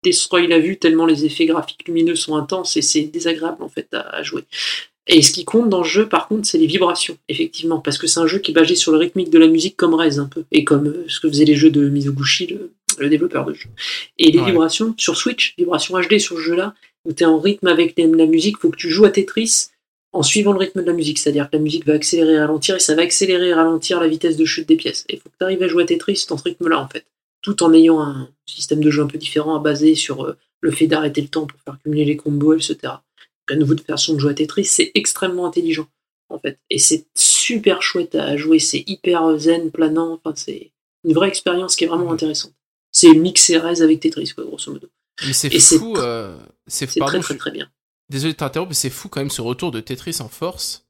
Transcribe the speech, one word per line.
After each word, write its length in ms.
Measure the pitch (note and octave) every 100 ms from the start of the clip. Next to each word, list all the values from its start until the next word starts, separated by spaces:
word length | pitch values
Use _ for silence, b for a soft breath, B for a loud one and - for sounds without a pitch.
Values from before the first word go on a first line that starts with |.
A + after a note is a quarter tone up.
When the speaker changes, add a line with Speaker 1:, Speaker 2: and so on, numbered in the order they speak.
Speaker 1:
destroy 440 | F3+ F3 - F3+ E3+
la 100 | E3
vue 200 | D#3+ F#3+
tellement 280 | E3+ D#3+ E3
les 180 | D3+
effets 220 | D3+ - D#3+
graphiques 400 | D#3+ D#3 - -
lumineux 300 | E3 E3 E3
sont 200 | - D3+
intenses 400 | C#3+ F#3 F3+ D#3+
et 60 |
c'est 200 | C#3+ D#3
désagréable 600 | D3+ E3+ E3 E3 E3 E3
en 60 | E3
fait 240 | - -
à, 60 | -
à 220 | - -
jouer. 220 | - - - B B B B _ -
Et 120 | E3+
ce 100 | C#3+
qui 120 | -
compte 240 | - A3 A#3+
dans 140 | F#3+
le 60 | E3
jeu, 200 | E3+ G#3+
par 200 | E3 -
contre, 180 | G#3+ G#3
c'est 120 | E3
les 80 | D#3+
vibrations, 480 | F3 F3+ F3 - E3 _
effectivement, 520 | C#3+ E3 - E3 E3
parce 180 | - C#3
que 80 | D#3+
c'est 140 | -
un 60 | E3
jeu 100 | F#3+
qui 140 | G3
est 20 |
basé 220 | D#3+ D#3+ F3+
sur 160 | -
le 60 | D#3
rythmique 320 | F3 F#3+ F3
de 80 | D#3+
la 100 | D#3+
musique 280 | E3 E3+ -
comme 180 | F3
Rez 240 | D#3+ E3 C#3
un 80 | C#3
peu, 180 | D#3+ D3+
et 100 | D3+
comme, 240 | D3 C#3+ D3
euh, 180 | E3 E3+
ce 100 | -
que 100 | D#3+
faisaient 160 | C#3+
les 120 | D3+ C#3+
jeux 140 | D#3
de 180 | C#3+ C#3+
Mizoguchi, 580 | C#3+ C#3 C3+ C3+ - F3
le, 260 | G3+ F3+ _ - -
le 80 | C#3
développeur 360 | D3+ E3+ C#3+
de 80 | C3+
jeu. 160 | - - - B B B _
Et 120 | D#3+
les 80 | D#3+
Speaker 2:
Ouais. 80 | E3+
Speaker 1:
vibrations 480 | E3+ D#3+ - A3+ A3
sur 200 | - D3+
Switch, 380 | - A#3+ - -
vibrations 360 | F3 E3+ - F3+
H 100 | F3
D 120 | G#3+
sur 160 | - E3+
ce 60 |
jeu-là, 320 | D#3+ E3+ G3 - b _
où 80 | E3
t'es 120 | D#3
en 160 | E3+ D#3+
rythme 260 | F3 G3+ F#3
avec 280 | E3 E3+ -
les, 100 | E3
la 200 | D#3+ D#3+
musique, 320 | E3 F#3+ G#3
faut 120 | E3+
que 60 | -
tu 140 | F3
joues 140 | E3
à 60 | G#3
Tetris 600 | G3+ F#3+ - A3 - - _ _ _ _
en 100 | F3+
suivant 300 | D3 G#3 G3+
le 60 | F#3+
rythme 240 | F#3+ F#3+
de 40 | F3
la 60 |
musique, 260 | E3+ D3+ D3+
c'est-à-dire 320 | D3+ D3 C#3+
que 60 | D#3
la 60 |
musique 220 | D3+ D#3+ D#3
va 80 |
accélérer 400 | D3+ D3+ E3+ D#3+
et 40 | D#3
ralentir, 380 | D3+ D#3 C#3 F#3
et 40 |
ça 140 | F3+
va 80 | D#3
accélérer 460 | F3 - F#3+ F3+ F3+
et 60 |
ralentir 440 | E3 E3 E3 - F3+
la 60 | E3
vitesse 300 | D#3 F3 D#3
de 80 |
chute 240 | D#3+ - D#3
des 80 | D#3+
pièces. 280 | D3 - -
Et 80 | -
faut 140 | -
que 60 | _
t'arrives 240 | F#3 F#3
à 40 | F3+
jouer 140 | E3
à 40 | E3+
Tetris 400 | E3 - G3 -
dans 80 | D#3
ce 60 |
rythme-là, 340 | F3 F3 E3+ D#3
en 80 | C3+
fait, 180 | - _ _ _ _
tout 220 | - G#3
en 80 | E3+
ayant 280 | D#3+ D#3+ D#3+
un 280 | D3 C#3 B2+ _ -
système 320 | - - D3+
de 40 | D3+
jeu 140 | D3
un 60 | C#3+
peu 100 | D#3
différent, 400 | - D3+ D3+ D#3
basé 380 | D3+ C#3+ D#3 D3+
sur, 280 | - C3
euh, 120 | D3 - _ _
le 100 | D#3+
fait 160 | C#3 D#3+
d'arrêter 360 | D#3 D3+ C#3+
le 40 | C#3
temps 180 | D#3+ D3+
pour 120 | -
faire 120 | - C3+
cumuler 220 | - D3+
les 120 | D3 D3
combos, 380 | D3+ D3 D3+
et 60 | D#3+
cetera. 420 | - - C3 - _ _ b _ -
Donc, 80 | C#3+
à 20 |
nouveau, 160 | C#3
de 60 | D3+
façon 340 | - D3+ -
de 60 | D#3
jouer 100 | C#3+
à 40 |
Tetris, 320 | C#3+ D3+ - G3
c'est 260 | - -
extrêmement 520 | - - - F#3+ F3+ F3+
intelligent, 420 | E3+ E3 D#3 D3+ _ _ _ _
en 100 | D#3
fait. 200 | C#3+ C3+ _
Et 80 | -
c'est 280 | - D#3 - -
super 640 | - - - A#3 G#3 F3+
chouette 320 | - F3+ E3+
à 220 | D#3+ C#3+ C#3+
jouer, 240 | D#3 D#3+
c'est 240 | - - -
hyper, 380 | F#3+ - F3
euh, 120 | D#3+ D#3
zen, 340 | D#3 E3 D#3+
planant, 400 | D3+ D#3 D#3 E3 E3
enfin, 100 | D#3+ D3+
c'est 340 | - G#2+ - _ _ _
une 80 | E3
vraie 120 | D#3 F#3+
expérience 480 | F#3+ - F3 F#3
qui 80 | -
est 60 | E3
vraiment 160 | E3+
Speaker 2:
Mhm. 80 | F3
Speaker 1:
intéressante. 400 | D#3+ D#3 D3 - _ _ _ _
C'est 200 | - E3+
mixer 420 | D#3+ F3 F#3 - E3
Rez 220 | E3 E3+
avec 160 | D#3+ D#3
Tetris, 320 | D#3+ D#3+ - -
quoi, 80 |
grosso 260 | - - -
modo. 160 | - - _ _ - C#3
Speaker 2:
Mais 60 |
c'est 200 | C3+ C#3+
Speaker 1:
Et 60 | -
c'est 200 | - D#3+
Speaker 2:
fou, 160 | A3+
Speaker 1:
tr-, 80 | G#3
Speaker 2:
euh, 320 | A#2+ A#2 G2+ D#2 G1+ _ _
c'est, 200 | - C3+
Speaker 1:
c'est 120 | -
Speaker 2:
pardon, 100 | C#3
Speaker 1:
très, 40 | E3+
Speaker 2:
je 40 |
Speaker 1:
très, 100 | -
Speaker 2:
suis 40 | C#3
Speaker 1:
très 100 | -
bien. 180 | - - _ _ _ _
Speaker 2:
désolé 240 | C#3 D#3
de 20 | D3+
t'interrompre, 300 | C#3+ D#3 F#3
mais 40 | D3+
c'est 140 | C3+
fou 180 | - -
quand 100 | -
même 100 | C#3
ce 120 | -
retour 300 | A#2 B2+ F3+
de 80 | A#2
Tetris 380 | A2 B2+ - D#3+
en 80 | G#2+
force. 580 | - E3 F3+ - - _